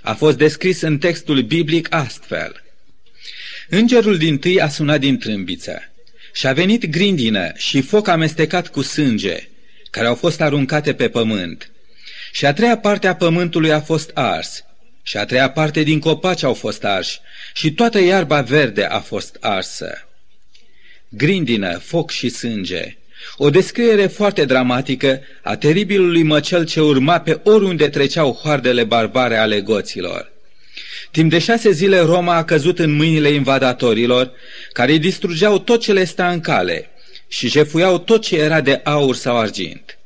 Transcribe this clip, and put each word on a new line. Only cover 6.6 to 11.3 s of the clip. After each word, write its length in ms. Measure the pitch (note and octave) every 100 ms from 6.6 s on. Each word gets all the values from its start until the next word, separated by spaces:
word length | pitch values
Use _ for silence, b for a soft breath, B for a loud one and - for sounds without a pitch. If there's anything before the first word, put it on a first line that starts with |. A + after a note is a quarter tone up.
| F#3 A#3 F#3
grindină 680 | D#3 G3+ F3+ A2+ G#2 E2+ -
și 240 | - C3+
foc 280 | C3+ G#3+ G#3
amestecat 600 | E3 D#3+ D#3+ D#3 F3+ F3
cu 140 | -
sânge, 680 | C3+ - C#3+ G#2+ F#2+ E2 - b b b b
care 160 | - A#2
au 80 |
fost 260 | A#2+ E3+ D#3
aruncate 520 | D#3 C#3+ C3+ D3+ D3
pe 160 | C3 A#2+
pământ. 600 | A#2 A2